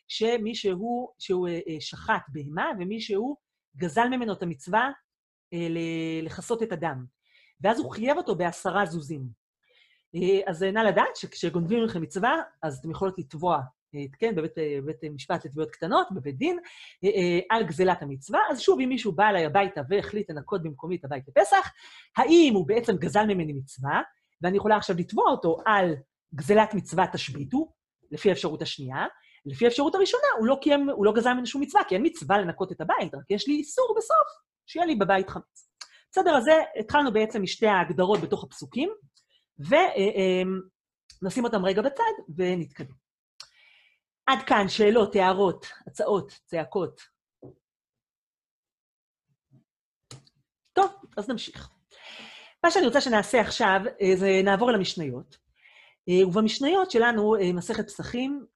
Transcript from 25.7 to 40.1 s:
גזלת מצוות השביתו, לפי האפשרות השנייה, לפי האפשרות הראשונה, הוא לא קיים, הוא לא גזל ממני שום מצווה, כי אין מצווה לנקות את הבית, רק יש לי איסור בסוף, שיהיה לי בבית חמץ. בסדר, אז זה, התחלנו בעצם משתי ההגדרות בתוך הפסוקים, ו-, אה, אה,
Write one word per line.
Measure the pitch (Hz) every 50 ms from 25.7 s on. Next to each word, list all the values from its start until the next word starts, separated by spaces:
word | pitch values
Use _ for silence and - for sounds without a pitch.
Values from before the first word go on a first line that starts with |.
| 214 202 185 175 156 135 - _ _ _ _ _ -
גזלת | 131 - 139 202 214 214 208 -
מצוות | 185 - - - 170 185 170 -
השביתו, | - - - 123 143 139 139 240 277 320 - _ _ _ _ _ _ _ -
לפי | 147 151 - 202
האפשרות | 180 180 - 165 156 151 165
השנייה, | - - - 139 127 131 147 196 - - _ _ _ _ _ -
לפי | 143 139 - 233
האפשרות | 240 233 - 285 311 311
הראשונה, | 381 392 - - 494 571 571 480 233
הוא | 220
לא | 233 269 269
קיים, | - 302 285 285 277 277
הוא | 254 - 196
לא | 208 208
גזל | 233 233 247 247
ממני | 247 247
שום | 233 - 269 285
מצווה, | 277 - 403 370
כי | - 185
אין | 190 262
מצווה | 330 - - 147 135 190 208
לנקות | 196 170 165 - 190 - 170
את | -
הבית, | 156 175 - 480 220 156 143
רק | 139 - -
יש | 196 208 - 277
לי | 294
איסור | 294 302 - - 508 523 466 427
בסוף, | 440 440 - 622 640 587 - - _ _ _ _ _ _
שיהיה | - - 320 349
לי | 339 302
בבית | 208 196 175 196 190 190 190
חמץ. | - 180 - _ _ - _ _ _ _ - _ _ _ _ _
בסדר, | - 359 370 349 311
אז | 262 226
זה, | 302 320 320 294 - - -
התחלנו | 214 - - 294 285 262 202
בעצם | 220 214 220 - 220 190
משתי | 180 - - 226
ההגדרות | 214 202 185 170 - 170 143 185 185 214 185
בתוך | 170 151 202 - -
הפסוקים, | - - - 151 135 - 233 302 392 440 427 _ _ _ _ _ _ _ _ _ _ _ -
ו-, | 139 160 262
אה, | 320 370 - -
אה, | 208 190 208